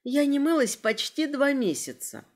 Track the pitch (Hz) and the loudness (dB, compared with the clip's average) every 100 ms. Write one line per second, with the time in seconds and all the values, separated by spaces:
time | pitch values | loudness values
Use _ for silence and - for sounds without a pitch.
0 | 247 277 285 277 294 330 233 - - - | -2 2 2 2 2 2 2 0 -2 -2
1 | - - 311 285 277 277 214 139 - - | -4 -2 -2 2 0 2 0 -2 -6 -10
2 | - - - | -12 -14 -18